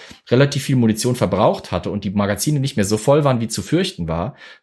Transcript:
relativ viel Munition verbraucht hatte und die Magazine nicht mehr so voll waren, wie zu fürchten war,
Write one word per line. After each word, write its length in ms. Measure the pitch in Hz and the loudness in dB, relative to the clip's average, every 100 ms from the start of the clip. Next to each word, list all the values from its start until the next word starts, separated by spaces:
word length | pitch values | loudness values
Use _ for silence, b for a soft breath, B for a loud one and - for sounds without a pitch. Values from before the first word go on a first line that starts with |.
| B B - | B B 0
relativ 320 | 123 139 139 | 2 2 0
viel 120 | - 131 | 0 2
Munition 400 | 113 107 123 120 | 2 2 0 0
verbraucht 560 | 101 95 127 196 - | 0 2 2 0 -4
hatte 200 | 90 90 | -6 -4
und 140 | 101 101 | -6 -4
die 40 | |
Magazine 500 | 104 101 101 - 147 | -2 -2 -2 -2 0
nicht 160 | 135 - | -2 -2
mehr 100 | 101 | 0
so 120 | 110 | 0
voll 260 | - 147 | 2 4
waren, 160 | 143 123 | 4 0
wie 100 | 113 | -2
zu 120 | - | -6
fürchten 460 | - 160 190 - 80 | -2 -2 -2 -4 -6
war, 280 | 165 208 B B B | -4 -6 B B B